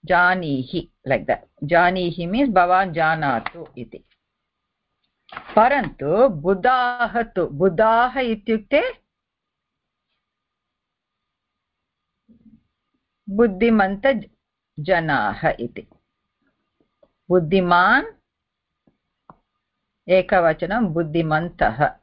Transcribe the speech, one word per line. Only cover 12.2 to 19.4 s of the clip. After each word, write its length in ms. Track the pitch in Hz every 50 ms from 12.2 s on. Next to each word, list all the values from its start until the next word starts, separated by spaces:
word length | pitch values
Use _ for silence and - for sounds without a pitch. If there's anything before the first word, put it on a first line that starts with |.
| _ 226 _ _ _ - _ _ _ _ _ _ _ _ _ _ _ _ _ _ _ -
बुद्धिमन्तजनाः 2250 | 196 202 240 226 185 180 220 233 226 214 196 190 202 196 - 180 - 220 - - _ _ _ _ _ _ _ _ _ - 147 160 185 170 165 156 143 127 107 104 98 - - 156 - -
इति। 280 | 117 120 - - 76 _ _ _ _ _ _ _ _ _ _ _ _ _ _ _ _ _ _ _ _ _ _ _ _ _ _ _ _ _
बुद्धिमान् 760 | 175 185 170 151 180 190 185 175 175 175 180 196 233 269 370 453 415 _ _ _ _ _ _ _ _ _ _ _ _ _ _ _ _ _ _ _ _ _ _ _ - _